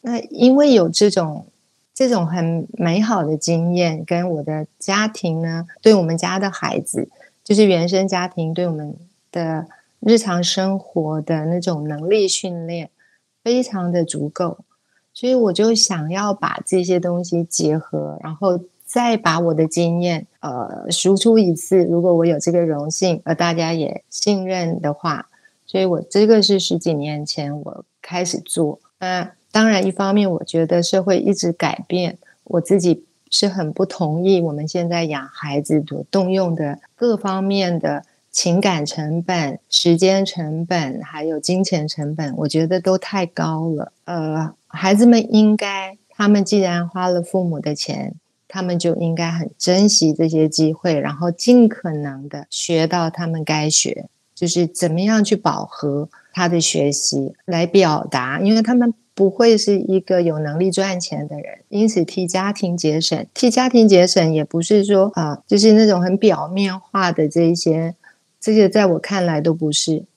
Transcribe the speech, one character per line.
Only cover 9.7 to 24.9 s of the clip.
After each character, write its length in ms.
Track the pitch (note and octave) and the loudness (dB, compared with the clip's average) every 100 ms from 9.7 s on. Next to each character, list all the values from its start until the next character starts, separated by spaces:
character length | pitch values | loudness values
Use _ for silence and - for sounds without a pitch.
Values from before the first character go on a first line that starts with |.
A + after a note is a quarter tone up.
| _ _ _ | _ _ _
日 180 | G#3+ A3+ | 2 2
常 240 | G#3+ F3 | 2 -4
生 360 | F3 - F#3+ G3 | -2 -2 -2 -4
活 420 | - - D#3 D#3 | -6 -6 -4 -6
的 240 | D3+ D#3+ D#3 | -4 -4 -2
那 140 | F3 | -2
种 260 | F3 D#3+ D3+ | -2 -4 -6
能 220 | D3 D#3+ | -8 -2
力 160 | G#3+ G3 | 0 0
训 400 | - F#3+ E3+ E3 | -2 -6 -10 -10
练 240 | E3+ D#3 _ _ _ _ _ | -10 -12 _ _ _ _ _
非 200 | - B3 | -2 -2
常 300 | B3 G3+ F3 | -2 -4 -2
的 120 | F3 | -2
足 240 | E3 D3+ D3 | -2 -4 -8
够， 300 | - F3 - - _ _ _ _ | -6 -6 -6 -18 _ _ _ _
所 160 | - B3 | -8 0
以 40 | |
我 180 | B3+ A3 | 2 2
就 220 | F3 G#3+ | 2 0
想 360 | A3 A3 F3 D#3 | 2 0 -2 -4
要 240 | F#3 G#3 | -4 -2
把 260 | G3+ - - - | -2 -4 -6 -2
这 160 | F#3+ | -2
些 160 | F3 F3+ | 2 0
东 240 | F3 F3 | 0 -4
西 200 | F3 E3+ | -2 -4
结 340 | E3 - D#3 D#3 | -2 -2 0 0
合， 400 | - D3+ D3+ D3+ | -4 -8 -8 -10
然 120 | D#3 | -12
后 260 | D#3 G3 F3+ F3+ _ | -2 0 0 -4 _
再 320 | - B3 A#3+ A3 | -6 -2 0 0
把 240 | F#3 D#3+ | 0 2
我 140 | E3+ | 0
的 120 | D#3 D#3+ | 2 0
经 360 | E3+ E3+ E3+ | 2 0 0
验， 240 | F3 E3 - _ | -2 -4 -8 _
呃， 460 | - B2 A2 - - | -10 -8 -8 -10 -8
输 260 | E3+ F#3 G3 | -2 2 4
出 220 | A3+ A3+ | 4 4
一 160 | F#3+ | 4
次， 300 | D#3+ - G3 | 0 0 2
如 160 | F3 E3+ | 2 2
果 120 | F3+ | 2
我 120 | E3+ E3+ | 2 2
有 120 | D3+ | 0
这 140 | F3 | 0
个 80 | F3 | 0
荣 260 | E3+ D3 D3 | 0 -2 -6
幸， 300 | D#3 F#3 E3+ | -2 -2 -2
而 100 | - | -4
大 200 | D#3+ E3+ | -2 0
家 180 | E3 E3 | 0 -2
也 320 | E3 D3+ - _ | -2 -4 -8 _
信 360 | - - G3+ F#3 | -6 -2 -2 -2
任 340 | F#3 E3+ E3+ | -4 -4 -4
的 120 | D3+ | -4